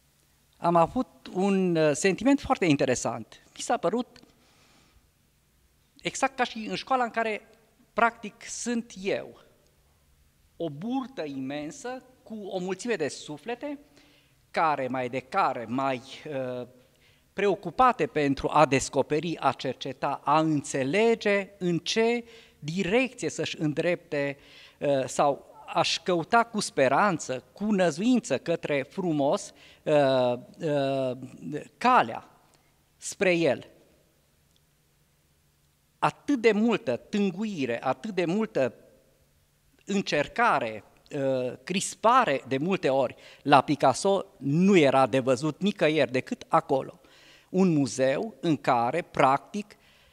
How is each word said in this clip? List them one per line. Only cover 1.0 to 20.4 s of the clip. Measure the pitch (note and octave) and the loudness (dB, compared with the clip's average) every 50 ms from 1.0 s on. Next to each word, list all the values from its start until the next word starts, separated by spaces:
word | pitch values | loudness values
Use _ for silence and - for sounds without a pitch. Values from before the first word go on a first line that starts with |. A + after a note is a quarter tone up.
| B3+ - _ _ _ - G#3+ | -4 -4 _ _ _ -10 -4
un, | F3+ F#3+ G3+ G3 F#3+ F#3 F3+ E3+ | -2 0 2 2 2 2 2 2
uh, | D#3+ D#3 D3+ C#3+ | 4 4 2 2
sentiment | - - G3 F3+ - G#3 C4+ C#4+ C#4 | 2 2 0 0 2 2 2 2 2
foarte | - - - - G3 | 2 -2 -2 0 2
interesant. | E3 C#3+ - D3 B2+ B2 A2+ - B2 A#2+ A#2+ A2 - - - _ _ _ | 2 2 2 2 2 0 0 -2 -4 -6 -6 -10 -14 -18 -20 _ _ _
Mi | - | -14
s-a | - - B3 | -6 -4 -4
părut | A#3 - E3+ G3 B3 A#3+ - _ - - _ _ _ _ _ _ _ _ _ _ _ _ _ _ _ _ _ _ _ _ _ _ _ _ _ _ _ _ _ _ _ _ _ _ - - | -2 0 -2 -2 -2 -4 -6 _ -20 -20 _ _ _ _ _ _ _ _ _ _ _ _ _ _ _ _ _ _ _ _ _ _ _ _ _ _ _ _ _ _ _ _ _ _ -12 -10
exact | F3 - - C#4 C4 - | -10 -4 -4 -4 -4 -2
ca | - B3 | -2 -4
și | - - A3 G#3+ G3+ | -4 -4 -8 -8 -6
în | F#3 | -8
școala | - - - C4+ B3+ B3 | -8 -4 -2 -2 -2 -2
în | A3+ | -2
care, | - A3+ A3+ A3+ G#3+ - - _ - _ _ _ _ _ _ _ _ | -2 -4 -4 -4 -4 -6 -10 _ -20 _ _ _ _ _ _ _ _
practic, | G#3 A3+ A#3 A3+ - - G3+ - _ - - | 0 2 2 0 -2 -10 -16 -16 _ -16 -14
sunt | - - - A#3 A#3+ A#3 A3+ - - F#3+ F#3 | -12 -10 -6 -4 -4 -4 -6 -8 -12 -8 -4
eu. | G3+ C#3+ A#2+ C3+ C3+ - - - _ _ _ _ _ _ _ _ _ _ _ _ _ _ _ _ _ _ _ _ _ _ | -4 -4 -4 -4 -8 -16 -20 -20 _ _ _ _ _ _ _ _ _ _ _ _ _ _ _ _ _ _ _ _ _ _
O | _ E3 D#3+ | _ -8 -8
burtă | C#3+ C#3+ F#3+ A#3 B3+ C4+ B3 A3 - - D#3+ | -8 -8 -8 -6 -6 -6 -6 -8 -10 -10 -10
imensă | C#3 C#3 C3+ C3 C3 C#3+ D3 D3 D3+ F3 - - A#3+ B3+ C4 - - _ _ _ | -10 -8 -8 -8 -8 -8 -8 -8 -10 -12 -12 -12 -12 -12 -12 -14 -20 _ _ _
cu | - A3+ | -16 -14
o | G#3+ G3+ F#3+ G3 F#3 | -14 -12 -8 -8 -6
mulțime | F3+ F#3+ F#3 F3+ - A#3+ A3 | -4 -4 -6 -6 -4 -4 -4
de | E3+ D#3 B2+ | -2 -2 -4
suflete | - - - - D3+ C#3 - A3 A#3+ A#3+ - D4 C#4+ C#4 - _ _ - _ _ _ _ _ _ _ _ _ _ | -4 -8 -12 -14 -14 -12 -10 -10 -10 -8 -8 -10 -10 -10 -14 _ _ -20 _ _ _ _ _ _ _ _ _ _
care, | - G3 E3+ D#3+ D3 C#3 C3+ B2 | -2 0 2 2 2 0 -2 -4
mai | B2+ C3 B2+ B2 | -4 -4 -4 -4
de | A#2+ C3 | -4 -6
care, | - - - F#3+ F3+ D3+ B2+ B2+ A#2 G#2+ | -6 -4 -2 0 0 0 0 -4 -6 -4
mai, | A#2+ C3+ C3+ C3+ C3 B2 A#2+ - - - - D#3 | -4 -2 -2 -2 -2 -4 -6 -12 -18 -16 -12 -10
uh, | D3 C3+ C3 B2+ B2 B2 B2 A2 - _ _ _ _ _ _ _ _ _ _ _ _ | -8 -6 -6 -6 -6 -8 -10 -12 -16 _ _ _ _ _ _ _ _ _ _ _ _
preocupate | - G3+ G3+ F#3 - - E3+ - - C4 B3 A3+ - - | -2 0 0 0 0 -4 -6 0 4 4 4 4 2 -2
pentru | - - D3+ D3 C#3 C3+ - - - - | -2 0 0 2 2 0 0 -2 0 4
a | D3 D#3 | 4 6
descoperi, | C3+ C3+ C3 - - - C#3 B2+ - D3+ D#3 D3+ F3 D#3 - | 6 4 2 0 0 -2 -2 0 0 -2 -2 -2 -4 -6 -2
a | - C#3 A#2+ | 0 -2 -2
cerceta, | - - C3+ B2 - - C#3+ B2+ - - D3 C3+ - - | 0 -4 -6 -6 -6 -8 -10 -8 -6 -4 -4 -4 -4 0
a | C#3 D3 | 2 4
înțelege | D#3 | 4